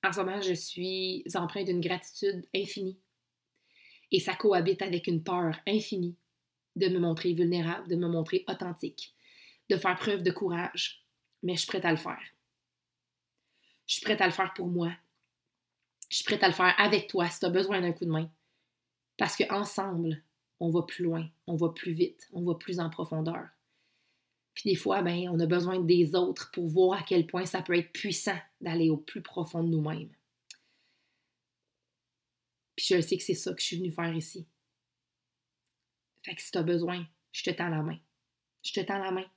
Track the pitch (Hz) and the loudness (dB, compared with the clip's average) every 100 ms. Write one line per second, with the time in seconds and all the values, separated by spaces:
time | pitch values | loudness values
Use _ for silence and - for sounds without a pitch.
0 | 190 185 185 196 190 170 - - 180 190 | 0 0 -2 -2 -2 -2 -2 -4 -4 -4
1 | 185 185 - 180 170 202 190 175 170 180 | -4 -6 -4 -4 -2 -4 -2 0 0 -2
2 | - - 196 185 - 190 196 - 190 190 | -2 -2 -2 -2 -4 -4 -4 -4 -6 -8
3 | _ _ _ _ _ _ _ _ - - | _ _ _ _ _ _ _ _ -20 -20
4 | _ 190 170 - 214 185 170 190 190 175 | _ 2 2 2 4 4 4 0 0 -2
5 | - 165 165 180 170 156 - 214 214 196 | 0 -2 0 0 0 -2 0 0 0 -2
6 | 175 175 _ _ _ _ _ - 190 180 | -4 -6 _ _ _ _ _ 0 2 2
7 | 170 160 180 170 175 175 165 175 175 175 | 2 2 0 2 2 2 0 -4 -2 -2
8 | 170 165 160 185 - 165 180 170 143 - | 0 0 0 -2 -2 -6 -6 -6 -8 -8
9 | - _ _ - - _ _ 190 190 180 | -16 _ _ -20 -20 _ _ 2 2 2
10 | - 202 180 175 196 170 180 185 - - | 0 2 0 0 -2 -2 -4 -4 -6 -8
11 | _ _ _ _ 180 175 - 190 175 160 | _ _ _ _ -4 -2 -2 0 2 2
12 | - - - _ _ _ _ _ _ _ | 0 -8 -14 _ _ _ _ _ _ _
13 | _ _ _ _ _ _ _ _ - - | _ _ _ _ _ _ _ _ -6 -4
14 | - 214 185 165 185 - 175 175 170 175 | 0 2 4 2 -2 -2 -2 0 0 -4
15 | _ _ _ _ _ _ _ _ _ _ | _ _ _ _ _ _ _ _ _ _
16 | - - - 208 190 170 185 185 214 214 | -4 -4 -2 2 4 4 4 6 4 4
17 | - 190 170 - 180 185 196 196 175 165 | 2 0 2 2 2 2 2 0 0 -2
18 | 175 160 160 _ _ _ _ _ _ _ | 0 0 -2 _ _ _ _ _ _ _
19 | _ - 196 - 196 196 208 - 196 175 | _ -2 -2 0 0 0 0 0 0 -2
20 | 165 156 _ _ _ _ 170 165 165 - | -2 -4 _ _ _ _ 0 0 0 -2
21 | 175 165 160 _ - 165 165 165 185 160 | -2 -2 -6 _ -6 0 0 -2 -6 0
22 | 180 - - 180 175 165 - 180 165 - | 0 -2 -12 -4 -2 -2 -4 -4 -4 -6
23 | 156 160 160 165 - _ _ _ _ _ | -6 -4 -4 -4 -10 _ _ _ _ _
24 | _ _ _ _ _ - 208 185 202 190 | _ _ _ _ _ -6 0 0 2 0
25 | 180 175 180 170 165 180 175 185 170 175 | 0 -2 -2 0 2 2 2 0 4 6
26 | 165 175 180 - - - 170 160 185 190 | 6 4 0 -2 -6 -4 0 4 4 4
27 | 156 185 165 180 180 185 - 175 170 - | 2 2 2 -2 -2 -2 2 0 0 -6
28 | 208 - - 180 - _ 175 165 160 151 | -2 0 0 -2 -8 _ -4 2 4 2
29 | - 202 170 - 165 165 165 160 151 156 | -2 -12 -10 -6 -4 0 2 2 0 -4
30 | - _ _ _ _ - _ _ _ _ | -10 _ _ _ _ -16 _ _ _ _
31 | _ _ _ _ _ _ _ _ _ _ | _ _ _ _ _ _ _ _ _ _
32 | _ _ _ _ _ _ _ - - 180 | _ _ _ _ _ _ _ -6 2 4
33 | 165 185 - 170 - 175 - 170 180 160 | 4 0 0 0 -2 -2 -4 -2 -4 -2
34 | 170 160 156 185 165 _ _ _ _ _ | -2 -2 -4 -6 -12 _ _ _ _ _
35 | _ _ _ _ _ _ _ _ _ _ | _ _ _ _ _ _ _ _ _ _
36 | _ _ - 175 - 185 165 170 170 180 | _ _ -14 -4 -2 0 2 2 0 -4
37 | 165 _ _ - - 175 175 160 156 160 | -8 _ _ -6 -4 -2 -2 -2 -2 -6
38 | _ _ _ _ _ _ - - 190 196 | _ _ _ _ _ _ -6 -4 -2 -2
39 | 190 185 185 | -2 -4 -6